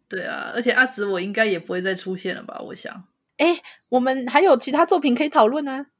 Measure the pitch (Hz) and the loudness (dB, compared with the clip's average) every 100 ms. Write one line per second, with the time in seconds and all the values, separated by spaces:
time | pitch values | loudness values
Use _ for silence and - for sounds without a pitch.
0 | _ 190 - - - 240 233 - 254 202 | _ -10 -8 -8 -6 -2 0 2 0 -2
1 | 202 185 190 208 214 170 - 180 190 180 | -4 -2 -2 -2 0 -2 -4 -4 -2 -4
2 | 185 185 185 - - - - - - 190 | -6 -8 -8 -8 -12 -14 -14 -14 -14 -16
3 | - _ _ - 330 330 - - _ 254 | -20 _ _ 0 0 0 -6 -20 _ 0
4 | 254 262 247 285 381 262 277 294 339 349 | 0 -2 0 4 6 4 2 0 2 2
5 | 285 240 302 302 220 302 277 269 277 | 2 2 2 4 4 2 -4 -8 -10